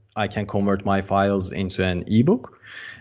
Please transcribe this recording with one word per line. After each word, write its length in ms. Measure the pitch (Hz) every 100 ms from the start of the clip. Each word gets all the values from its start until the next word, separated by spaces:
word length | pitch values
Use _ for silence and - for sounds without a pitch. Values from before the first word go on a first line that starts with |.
| _ -
I 120 | 101
can 180 | 110 101
convert 400 | 104 101 98 98
my 160 | 98
files 500 | 95 98 101 98 92
into 320 | 95 95 -
an 200 | 92 90 -
ebook. 520 | 110 143 247 - - - - - -